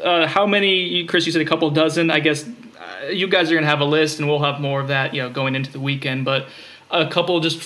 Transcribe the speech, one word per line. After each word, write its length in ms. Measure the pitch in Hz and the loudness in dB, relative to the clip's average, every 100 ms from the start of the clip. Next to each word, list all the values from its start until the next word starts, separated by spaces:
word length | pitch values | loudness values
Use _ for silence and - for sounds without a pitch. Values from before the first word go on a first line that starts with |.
Uh, 240 | - 175 156 | 0 2 2
how 200 | 196 208 | 2 2
many? 360 | 202 196 185 | 2 2 0
You, 240 | 175 180 170 | 0 -4 0
Chris, 180 | 180 165 | 0 2
you 60 | |
said 80 | 165 | 0
a 40 | 151 | 0
couple 240 | 165 160 | 0 2
dozen. 400 | 147 160 160 165 | 2 2 2 2
I 100 | 151 | 2
guess, 240 | 151 147 - | 2 0 -6
uh, 600 | - - - 85 92 139 | -16 -20 -20 -16 -12 -8
you 200 | 185 190 | -4 0
guys 240 | 185 160 | 2 4
are 40 | |
gonna 120 | 165 151 | 2 4
have 140 | 147 | 2
a 40 | |
list, 340 | 143 156 151 156 | 2 2 2 0
and 100 | 147 | 0
we'll 120 | 147 | 0
have 180 | 147 139 | 0 -2
more 200 | 143 139 | -2 -2
of 80 | 139 | -2
that, 260 | 139 131 | -2 -2
you 80 | 139 | -4
know, 80 | 123 | -6
going 240 | 127 135 | -2 -2
into 160 | 131 135 | -2 -4
the 80 | 135 | -6
weekend. 440 | 139 139 135 131 | -4 -4 -4 -4
But 220 | 131 139 135 - - - - | -2 -2 -4 -16 -20 -20 -4
a 160 | 175 160 | 0 0
couple 320 | 180 170 175 | 0 0 0
just 160 | 160 160 | 0 -4